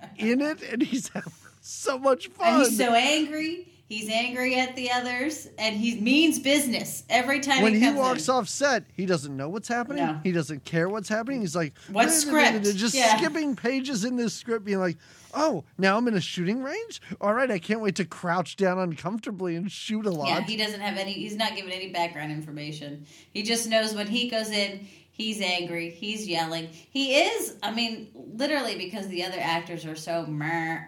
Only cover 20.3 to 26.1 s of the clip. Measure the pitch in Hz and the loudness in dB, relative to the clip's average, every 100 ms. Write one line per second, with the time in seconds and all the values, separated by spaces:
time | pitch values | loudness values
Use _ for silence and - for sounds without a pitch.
20.3 | 170 - 214 214 202 202 196 196 196 214 | 0 0 -2 -2 -2 -4 -4 -4 -6 -6
21.3 | 214 214 196 185 185 190 175 170 151 151 | -2 -2 -4 -8 -8 -6 -4 -4 -4 -6
22.3 | 151 156 147 147 151 147 147 - - - | -8 -8 -10 -10 -10 -10 -12 -16 -20 -10
23.3 | 208 214 233 220 220 220 208 208 240 240 | -6 -2 -2 2 2 2 -2 -2 -2 -2
24.3 | 226 214 208 196 196 - - _ - 220 | -4 -2 -2 -2 -4 -14 -20 _ -8 -6
25.3 | 208 180 175 175 170 170 170 208 | -2 -2 -2 -4 -6 -8 -8 -8